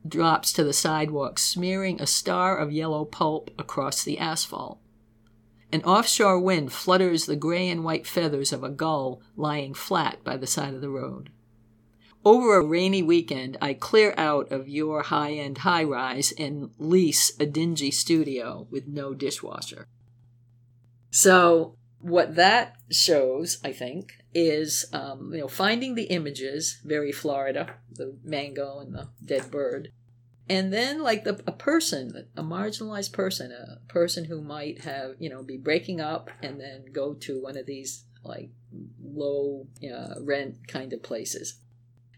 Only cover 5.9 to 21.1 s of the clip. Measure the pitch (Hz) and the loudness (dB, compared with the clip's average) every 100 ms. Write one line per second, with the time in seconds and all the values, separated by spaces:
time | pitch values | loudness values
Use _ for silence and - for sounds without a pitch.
5.9 | 196 233 - 208 185 185 180 135 - - | 4 4 6 6 6 4 2 0 -2 2
6.9 | 185 185 165 156 147 156 175 180 170 160 | 4 6 2 0 -2 0 0 0 0 -2
7.9 | 160 - - 160 143 135 131 131 139 160 | -2 -2 0 0 0 -2 -4 -6 -4 0
8.9 | 151 131 123 - - 151 147 135 139 - | 0 -2 -6 -12 -6 -2 -2 -4 -8 -2
9.9 | 185 147 - - 131 127 - 139 131 139 | 0 0 -4 -6 -6 -4 -2 -4 -6 -6
10.9 | 135 131 127 135 - _ _ _ _ _ | -6 -6 -10 -16 -20 _ _ _ _ _
11.9 | _ _ _ 208 240 247 196 151 170 185 | _ _ _ 8 8 10 6 6 4 4
12.9 | 196 165 170 165 135 127 135 143 135 - | 4 4 4 4 -2 -6 -4 -4 -4 4
13.9 | 220 208 - 156 147 135 139 135 143 156 | 6 6 6 2 2 0 -4 -4 -2 -2
14.9 | 156 139 160 147 151 143 135 190 175 156 | -2 0 0 0 -4 -6 -4 0 2 2
15.9 | 127 131 127 143 - 147 147 143 - 151 | 0 -2 -2 -2 -2 -6 -6 -8 -6 4
16.9 | 185 170 - - - 147 147 170 160 139 | 6 6 4 2 2 -2 0 0 0 0
17.9 | - - 165 143 131 117 135 120 135 131 | 0 2 2 2 -2 -6 -10 -8 -8 -8
18.9 | 143 139 135 139 - - - - - - | -8 -8 -4 -4 -4 -8 -10 -12 -14 -18
19.9 | _ _ _ _ _ _ _ _ _ _ | _ _ _ _ _ _ _ _ _ _
20.9 | _ _ | _ _